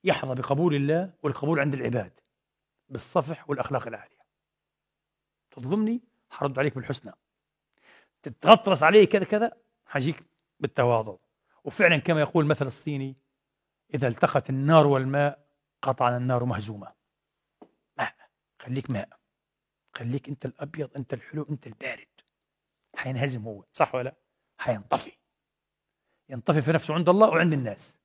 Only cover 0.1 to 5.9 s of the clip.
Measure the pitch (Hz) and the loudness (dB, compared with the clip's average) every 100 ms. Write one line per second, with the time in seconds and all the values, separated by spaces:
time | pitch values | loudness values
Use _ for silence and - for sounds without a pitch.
0.1 | - 135 127 127 139 170 143 139 165 190 | -2 -2 -6 -2 0 2 2 0 0 -2
1.1 | _ 147 - 147 156 139 135 120 120 92 | _ -6 -4 -2 0 0 -2 -4 -4 -6
2.1 | _ _ _ _ _ _ _ _ 127 - | _ _ _ _ _ _ _ _ -14 -4
3.1 | 185 135 165 - 139 - 131 113 110 - | -4 -4 -12 -8 -6 -4 -4 -6 -14 -18
4.1 | _ _ _ _ _ _ _ _ _ _ | _ _ _ _ _ _ _ _ _ _
5.1 | _ _ _ _ - 127 202 220 | _ _ _ _ -14 -4 -2 0